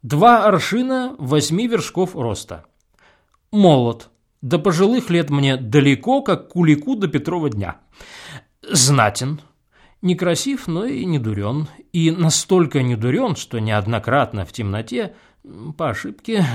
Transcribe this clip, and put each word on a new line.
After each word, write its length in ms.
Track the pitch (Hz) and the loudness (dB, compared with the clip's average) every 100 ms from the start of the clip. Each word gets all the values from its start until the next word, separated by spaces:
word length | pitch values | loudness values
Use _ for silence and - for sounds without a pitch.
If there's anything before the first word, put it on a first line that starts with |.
Два 440 | 120 147 220 240 208 | -2 4 6 6 4
аршина 680 | 185 - 220 254 262 254 - | 2 0 -2 -2 -2 -4 -8
восьми 500 | 131 151 143 165 240 | 0 0 2 -2 0
вершков 480 | 226 - - 185 185 | -2 -4 -4 -4 -2
роста. 480 | 117 98 - 78 _ _ _ _ _ _ _ _ _ | -6 -6 -10 -16 _ _ _ _ _ _ _ _ _
Молод. 580 | 208 190 139 120 113 - _ _ _ | 4 6 6 4 -4 -12 _ _ _
До 160 | 127 165 | -4 0
пожилых 520 | 208 165 202 247 - | 0 2 2 2 0
лет 200 | 170 151 | -2 0
мне 280 | 143 139 131 | 0 2 0
далеко, 640 | 117 139 139 135 214 269 | 2 4 4 2 2 0
как 260 | 277 180 - | 0 -4 -4
кулику 480 | 175 165 190 - 247 | 0 4 4 2 -2
до 140 | 196 | -2
Петрова 400 | 139 - 175 151 | -2 -4 -4 -4
дня. 320 | 107 92 - _ _ - - - 143 _ _ | -4 -8 -10 _ _ -20 -20 -20 -20 _ _
Знатен. 800 | - 160 127 139 107 - 127 151 _ _ _ _ _ _ | -4 0 2 4 4 2 -8 -8 _ _ _ _ _ _
Некрасив, 680 | 185 180 180 165 269 269 - | -2 0 0 -2 -2 -6 -4
но 180 | 165 226 | -6 -4
и 180 | 277 | -6
не 160 | 185 151 | -2 -2
дурен. 480 | 110 101 101 139 156 - - | -2 -4 -4 -4 -6 -12 -8
И 180 | 175 165 | 0 0
настолько 760 | 175 160 - - 185 160 143 | 2 0 0 2 2 2 0
не 120 | 127 120 | 0 0
дурен, 400 | 117 156 254 156 | 0 0 -2 -4
что 240 | - 117 | -6 -6
неоднократно 840 | 107 107 101 117 - 135 127 104 92 | -2 -2 0 -4 0 0 0 -4 -8
в 80 | |
темноте, 640 | - 104 101 113 247 208 - _ _ - 92 113 151 | -6 -6 -6 -6 -6 -6 -10 _ _ -20 -18 -16 -8
по 120 | 160 | -6
ошибке, 560 | 110 - - - 220 151 | -6 -10 -14 -6 -2 0